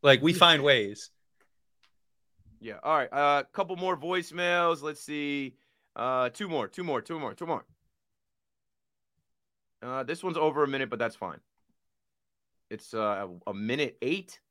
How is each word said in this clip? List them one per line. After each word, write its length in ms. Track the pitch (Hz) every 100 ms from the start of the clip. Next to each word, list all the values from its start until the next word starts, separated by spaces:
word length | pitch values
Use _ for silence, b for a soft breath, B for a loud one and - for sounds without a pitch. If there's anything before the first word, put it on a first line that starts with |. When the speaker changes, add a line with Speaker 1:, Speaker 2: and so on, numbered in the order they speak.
Speaker 1:
Like, 200 | 147 131
we 120 | 147
find 300 | 180 175 156
ways. 460 | 143 131 101 104 - _ _ _ _ _ _ _ _ _ _ _ _ _ - -
Speaker 2:
Yeah. 200 | 110 104
All 140 | - 156
right. 160 | 131
Uh, 320 | 139 143 143 135
a 60 |
couple 220 | - 190 180
more 220 | 185 175
voicemails. 840 | 160 180 170 165 175 175 170 165
Let's 200 | 151 151
see. 540 | - 147 147 143 135 - _ _ _ -
Uh, 340 | 123 127 127
two 180 | 120 202
more, 200 | 160 104
two 160 | -
more, 180 | 180 175
two 180 | 214 165
more, 140 | 135
two 120 | - 170
more. 200 | 151 - _ _ _ _ _ _ _ _ _ _ _ _ _ _ _ _ _ _ _ _ _
Uh, 200 | 123 131
this 200 | 127 165
one's 140 | 185 170
over 260 | 156 147
a 40 | 143
minute, 220 | 135 131
but 80 | 117
that's 180 | 117 -
fine. 240 | 92 73 _ _ _ _ _ _ _ _ _ _ _ _ _
It's, 240 | 107 -
uh, 340 | 113 107 101 98 87 95
a, 60 |
a 20 |
minute 440 | 101 107 135 139 -
eight. 380 | 123 185 185 - _